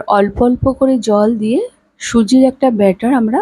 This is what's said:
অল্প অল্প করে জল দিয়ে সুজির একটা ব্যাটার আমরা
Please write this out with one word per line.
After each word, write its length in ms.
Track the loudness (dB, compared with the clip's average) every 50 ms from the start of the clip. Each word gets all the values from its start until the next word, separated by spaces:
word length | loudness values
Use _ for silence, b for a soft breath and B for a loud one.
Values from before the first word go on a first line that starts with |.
| -2 0
অল্প 300 | 0 0 0 0 -2 0 0
অল্প 220 | 0 0 0 -2 -4 -2
করে 180 | 0 0 0 0 0
জল 280 | 0 0 0 0 0 0 -2 -2
দিয়ে 220 | -2 -2 -2 -2 -4 -6 -10 _ _ _ _ -16
সুজির 420 | -8 -4 -2 0 0 2 2 4 4
একটা 240 | 2 0 0 -2 -2
ব্যাটার 420 | 0 2 2 0 0 0 -2 -2 0
আমরা 240 | 0 0 0 -2 -2